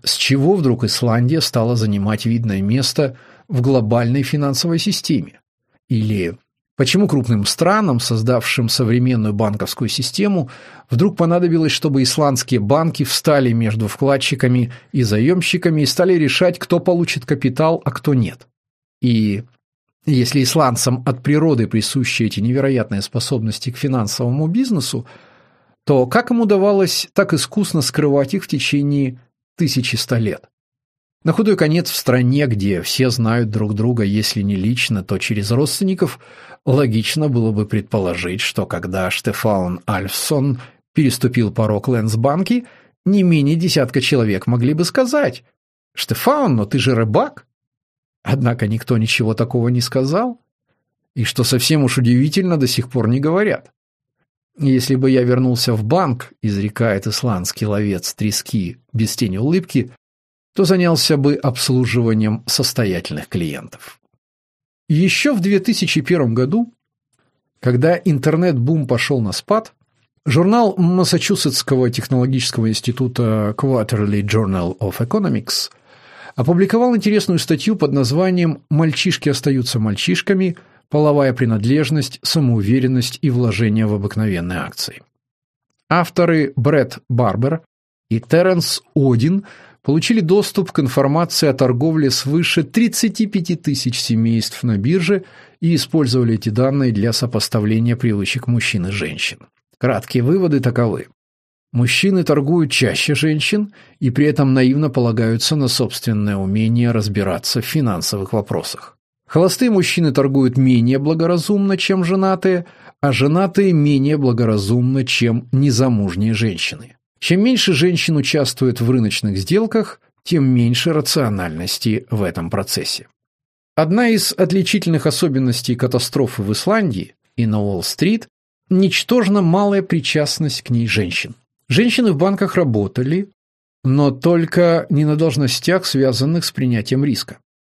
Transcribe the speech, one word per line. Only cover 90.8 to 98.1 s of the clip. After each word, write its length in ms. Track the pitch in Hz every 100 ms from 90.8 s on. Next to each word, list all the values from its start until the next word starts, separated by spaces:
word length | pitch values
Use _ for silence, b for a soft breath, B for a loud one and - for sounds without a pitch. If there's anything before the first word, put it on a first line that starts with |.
| 131 135 135 160 170 - 147
о 60 |
торговле 580 | 131 131 127 160 156 135
свыше 500 | - 135 160 165 175
тридцати 600 | - 226 233 - 220 208 208
пяти 300 | 196 170 165
тысяч 440 | 147 139 131 123
семейств 600 | - 113 113 113 - -
на 160 | 120 101
бирже 460 | 113 185 165 196 B B B B
и 140 | 165
использовали 640 | 156 - 165 131 127 117 110
эти 140 | 113
данные 420 | 107 131 139 127
для 220 | 104 117
сопоставления 800 | 117 123 110 - 110 107 110 117 120
привычек 500 | 117